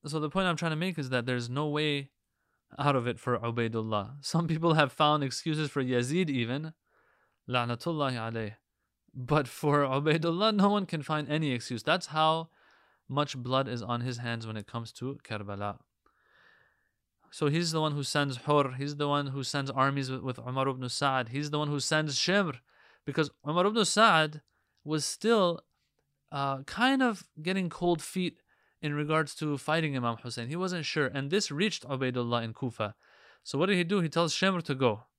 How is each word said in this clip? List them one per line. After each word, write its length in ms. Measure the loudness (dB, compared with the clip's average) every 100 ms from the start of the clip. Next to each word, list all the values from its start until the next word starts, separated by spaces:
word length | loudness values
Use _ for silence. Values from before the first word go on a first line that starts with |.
| -4
So 140 | -2
the 100 | 0
point 180 | 0 0
I'm 80 | 0
trying 160 | 0
to 60 | 0
make 200 | -2 -4
is 120 | -2
that 180 | -2 0
there's 220 | -2 -2
no 180 | -2 0
way 420 | 0 0 0 -4 _ _ _ _ _ _ -2
out 180 | 2 2
of 120 | 2
it 120 | -2
for 180 | 0 0
Ubaidullah. 760 | 0 0 0 0 0 -2 -2 -10
Some 260 | -2 0 0
people 280 | 2 4 4
have 160 | 4
found 320 | 4 2 4
excuses 460 | 0 -4 -2 -2 -2
for 140 | -2
Yazid 460 | 2 2 2 0 0
even, 440 | 0 -2 -4 -6 -14 _ _ _ _ _ _ -4
la'natullahi 640 | -2 0 -2 -2 -2 -2 -2
alayh. 380 | -4 -4 -6 -10 _ _ _ _ _
But 340 | -12 2 2 2
for 320 | -2 2 4
Ubaidullah, 760 | 4 2 2 2 2 2 2 4
no 140 | 4
one 160 | 4 0
can 160 | -6
find 260 | -2 -4 0
any 220 | 0 0
excuse. 320 | -2 -4 -4
That's 240 | 0 0 0
how 420 | 2 2 2 -4 _ _ _ _ _ _
much 300 | -2 -2 -4
blood 300 | -2 0 0
is 140 | -4
on 200 | -4 -4
his 180 | -2 -6
hands 260 | -6 -6 -6
when 100 | -8
it 120 | -8
comes 240 | -8 -10
to 240 | -10 -10 -10
Karbala. 560 | -8 -8 -6 -6 -6 -6 _ _ _ _ _ _ -20 _ _ _ _ _ _ _ _
So 160 | -2 0
he's 240 | 2 0
the 100 | 0
one 120 | 0
who 100 | -2
sends 340 | -2 -2 -2 -4
Hur, 360 | 2 4 4 -2
he's 180 | -6 -2
the 120 | 0
one 200 | 0 0
who 160 | -6
sends 260 | -4 -4 -2
armies 400 | 2 2 2 -2
with, 120 | -4
with 180 | -6 -6
Umar 280 | -4 0 0
ibn 200 | 0 -6
Sa'ad, 400 | -2 0 0 -2
he's 220 | -4 -2
the 80 | -2
one 80 | 0
who 120 | -2
sends 380 | 0 0 2 0
Shimr, 380 | 2 2 2 -4 _ _ -20 _ -6
because 240 | 0 -2 _ -2
Umar 200 | 2 2
ibn 180 | 4 2
Sa'ad 560 | 6 6 6 4 -2 _ _ _ _
was 220 | -4 -2 -2
still, 560 | -2 2 4 4 0 _ _ _ _ _ _ _
uh, 320 | -4 -2 -2
kind 400 | -6 0 2 4
of 240 | 2 0 -10 -8
getting 280 | -2 0 -2
cold 320 | 0 2 2
feet 400 | 0 -2 -2 -4 _ _ _ _
in 120 | -4
regards 420 | -2 0 0 0 -4
to 220 | -2 -2
fighting 380 | 0 0 0 0
Imam 220 | -2 -4
Hussein. 300 | -8 -8 -6
He 80 | -4
wasn't 300 | -4 -4 -4
sure, 220 | 0 0
and 220 | -2 0
this 220 | 0 0
reached 360 | 0 -2 -2 -6
Ubaidullah 560 | -2 -2 0 0 -2
in 100 | -2
Kufa. 420 | -4 -6 -2 -6 -6 _ -20 -20 _
So 140 | -8 0
what 100 | 2
did 80 | 2
he 80 |
do? 160 | 2 2
He 100 | 2
tells 240 | 2 0
Shimr 280 | 2 2 0
to 120 | -2 2
go. 280 | 2 2 -8